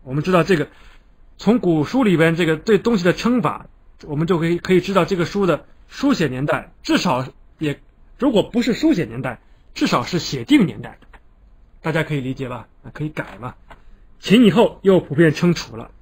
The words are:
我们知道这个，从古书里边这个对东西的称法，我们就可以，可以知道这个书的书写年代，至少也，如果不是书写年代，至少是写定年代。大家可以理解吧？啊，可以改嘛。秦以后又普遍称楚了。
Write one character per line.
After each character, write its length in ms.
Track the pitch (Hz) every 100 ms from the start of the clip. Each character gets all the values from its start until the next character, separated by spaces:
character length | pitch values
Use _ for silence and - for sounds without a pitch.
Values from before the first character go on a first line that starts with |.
我 100 | 131
们 100 | 143
知 80 | 170
道 120 | 180
这 140 | 165 175
个， 100 | 139 - - - _ _ - -
从 200 | - 233
古 280 | 180 160 143
书 180 | 254
里 140 | 220 165
边 180 | 165 165
这 100 | 165
个 100 | 160
对 220 | - 208
东 200 | 233 226
西 60 |
的 100 | 175
称 280 | 170 226 247
法， 260 | 151 104 - - - -
我 120 | 156 147
们 120 | 165
就 100 | 175
可 80 | 165
以， 140 | 170
可 140 | -
以 80 | 185
知 120 | 180
道 120 | 190 165
这 100 | 185
个 100 | 160
书 220 | 202 190
的 180 | 147 - - -
书 260 | - 277
写 140 | 220 151
年 180 | 127 147
代， 280 | 135 - -
至 140 | - 302
少 280 | 190 127 131 - - _
也， 240 | 151 139 _ _ - -
如 120 | 277
果 120 | 214
不 180 | - 240
是 120 | 247
书 200 | 202 320
写 120 | 214 117
年 180 | 117
代， 180 | 131 110 _ - -
至 140 | - 285
少 160 | 147
是 160 | 120 175
写 240 | - 135
定 240 | 117 294 165
年 160 | 110
代。 160 | 117 - - - - _ - - _ -
大 100 | 160
家 120 | 160
可 100 | 151
以 80 | 151
理 140 | 131 131
解 120 | 127
吧？ 200 | 120 - _
啊， 80 | 123
可 100 | -
以 60 | 151
改 300 | - - 98
嘛。 160 | 123 - - - - - - -
秦 260 | - 214 220
以 60 |
后 280 | 170 196 -
又 160 | 196 185
普 160 | - 131
遍 180 | 165
称 220 | 147 175 160
楚 200 | - 113
了。 120 | 123 -